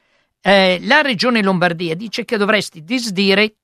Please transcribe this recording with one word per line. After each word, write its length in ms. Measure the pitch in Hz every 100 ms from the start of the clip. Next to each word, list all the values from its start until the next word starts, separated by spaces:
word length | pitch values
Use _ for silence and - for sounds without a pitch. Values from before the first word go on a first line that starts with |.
| _ _ _ _
Eh, 380 | 190 196 185 180
la 200 | 180 294
Regione 400 | 285 214 240 226
Lombardia 520 | 190 185 175 170 175
dice 300 | 165 226 -
che 120 | 214 220
dovresti 480 | 202 214 - 170
disdire 720 | 156 254 233 185 196 190 214 _